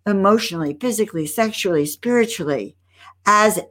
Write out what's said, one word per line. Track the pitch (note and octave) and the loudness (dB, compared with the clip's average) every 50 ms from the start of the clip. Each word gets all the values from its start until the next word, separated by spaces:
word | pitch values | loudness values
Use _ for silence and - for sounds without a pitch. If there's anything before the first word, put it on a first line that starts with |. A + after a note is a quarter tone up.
| _ | _
emotionally, | G#3 G3+ G3 F#3+ G3+ G#3+ A#3 A3 - E3+ E3 D#3 C#3+ C#3+ - | -2 0 2 4 4 4 4 2 -2 -6 -4 -4 -4 -6 -4
physically, | B3 B3+ A3 G#3 G#3+ - - E3 D#3 | -4 -4 -2 -2 -2 -2 -2 -6 -6
sexually, | D#3 - - A3 A3 G#3+ - - F#3+ E3+ D3+ D3 | -4 -2 -2 -2 -2 -2 -4 -2 0 0 0 0
spiritually, | D3 - - - A#3+ A#3+ A#3+ A3+ A3+ - - D#3+ D3 C#3+ B2 G2 G2 - _ _ _ _ _ - - - _ _ | -2 -4 -6 -4 0 2 2 2 0 -2 -6 -4 -4 -4 -4 -4 -10 -14 _ _ _ _ _ -20 -20 -20 _ _
as | G3+ G#3 G#3 G#3+ G#3+ G3 F3 - - | 4 4 6 4 4 2 0 -6 0